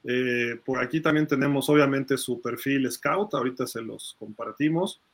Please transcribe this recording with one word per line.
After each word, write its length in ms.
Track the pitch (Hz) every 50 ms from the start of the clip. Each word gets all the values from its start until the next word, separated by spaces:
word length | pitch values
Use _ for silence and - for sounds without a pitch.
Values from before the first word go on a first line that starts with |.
| -
Eh, 560 | 117 123 127 127 127 123 120 120 120 120 117 _
por 160 | - 131 127
aquí 180 | 127 123 156 160
también 260 | 156 160 151 151 151
tenemos, 440 | 147 147 131 139 143 139 139 135 -
obviamente, 480 | 147 147 143 139 139 139 135 - 135 127
su 240 | - - 123 120
perfil 480 | - 120 120 117 - 139 139 135 131 120
scout, 420 | - - - 143 160 190 208 208
ahorita 340 | - 135 123 127 127 - 127
se 140 | - - 117
los 360 | 113 110 110 110 - - - _
compartimos. 840 | 110 104 107 - 113 110 107 - 143 156 160 165 185 214 - _ _ _